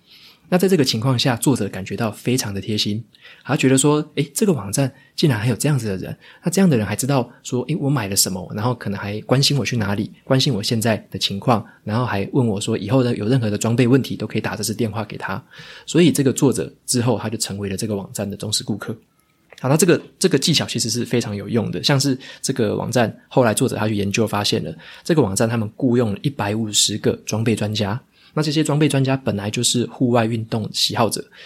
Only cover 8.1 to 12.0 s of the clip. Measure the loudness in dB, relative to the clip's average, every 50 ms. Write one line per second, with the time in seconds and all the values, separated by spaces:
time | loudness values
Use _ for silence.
8.1 | 0 0 0 0 -2 -6 -8 -8 -6 -2 -2 -2 -2 -2 -4 -6 -6 -6 -6 -6
9.1 | -6 -6 -2 0 2 4 4 4 2 0 0 0 -2 -2 -2 -2 -2 -2 -4 -6
10.1 | -8 -8 _ 0 2 2 2 2 0 0 -2 -2 -2 0 2 0 0 0 -2 -8
11.1 | -8 -6 -4 -4 -4 -2 0 2 2 2 0 -4 -14 _ -8 -4 -2 -2